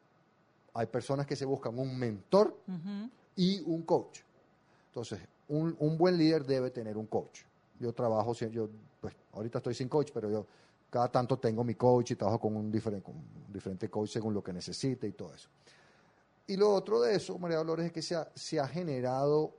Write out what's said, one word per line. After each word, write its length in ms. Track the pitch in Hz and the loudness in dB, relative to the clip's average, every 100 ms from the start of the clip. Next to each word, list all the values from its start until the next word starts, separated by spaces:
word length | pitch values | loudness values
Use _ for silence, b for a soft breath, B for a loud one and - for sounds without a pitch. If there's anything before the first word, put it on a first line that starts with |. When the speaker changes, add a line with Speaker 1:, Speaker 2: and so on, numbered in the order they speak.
| _ _ _ _ _ _ _ | _ _ _ _ _ _ _
Speaker 1:
Hay 120 | 117 113 | -4 -2
personas 400 | 123 113 139 143 | -2 -2 -2 -2
que 80 | 143 | -4
se 80 | |
buscan 340 | 135 131 127 120 | -2 -2 -4 -4
un 180 | 135 127 | -4 -2
mentor 580 | 120 101 - 190 320 - - | -4 -4 4 6 6 2 -10
Speaker 2:
Ujú. 420 | 180 180 202 233 - _ - | -10 -8 -8 -10 -14 _ 0
Speaker 1:
y 240 | 180 196 | 2 2
un 200 | 165 165 | -2 -2
coach. 380 | 165 156 - - _ _ _ _ b b b | 2 2 0 -14 _ _ _ _ b b b
Entonces, 320 | 127 113 98 85 _ - | -10 -8 -8 -12 _ -4
un, 280 | 151 165 - | -2 0 0
un 180 | 151 160 | 0 4
buen 180 | 180 175 | 4 6
líder 280 | 156 160 | 4 4
debe 260 | 135 135 127 | 2 0 0
tener 260 | 127 110 107 | -4 -6 -6
un 100 | 110 | -2
coach. 340 | 107 - - - _ _ - | -2 -4 -14 -20 _ _ -8
Yo 120 | 120 | -6
trabajo, 420 | 113 120 110 110 | -2 0 2 0
si-, 160 | 117 113 | -2 -4
yo, 180 | 113 107 107 - - | -4 -6 -8 -20 -14
pues, 140 | 104 - _ | -14 -14 _
ahorita 260 | 98 113 127 | -8 -6 -4
estoy 160 | 123 | -4
sin 140 | 117 127 | -4 0
coach, 220 | 147 143 | 0 0
pero 160 | 117 104 | -2 -2
yo 160 | 107 95 b b b - | -2 -4 b b b -4
cada 180 | 123 120 | 0 2
tanto 280 | 131 120 131 | 2 2 0
tengo 260 | 117 110 | 0 0
mi 100 | 120 | -2
coach 380 | 110 123 123 120 | 4 6 6 4
y 40 | 120 | 0
trabajo 220 | 104 113 | 2 2
con 160 | 110 107 | 0 -2
un 140 | 107 | -2
diferen-, 320 | 107 110 98 | -2 -2 -6
con 140 | 90 80 | -10 -16
un 360 | - - - | -16 -18 -14
diferente 360 | 98 98 92 107 | -10 -8 -8 -6
coach 200 | 107 107 | -4 -4
según 240 | 117 107 | -2 -2
lo 80 | 101 | -4
que 100 | 95 | -4
necesite 560 | 90 87 85 135 123 104 | -10 -8 -4 -4 -4 -6
y 40 | |
todo 220 | 95 90 | -8 -14
eso. 140 | - - _ b b b b b b b _ - | -16 -20 _ b b b b b b b _ -4
Y 100 | 190 | 4
lo 160 | 208 | 6
otro 260 | 196 190 226 | 6 4 2
de 160 | 240 190 | 4 2
eso, 220 | - 180 | 0 -6
María 180 | 175 160 | -2 0
Dolores, 300 | 160 160 170 | 0 -2 -2
es 60 | |
que 100 | 170 | -4
se 120 | 151 | -4
ha, 140 | 170 - | -4 -4
se 260 | - - 156 | -10 -4 -2
ha 80 | 135 | -2
generado 840 | 156 175 131 123 131 143 151 156 | -2 -4 -2 0 2 4 4 2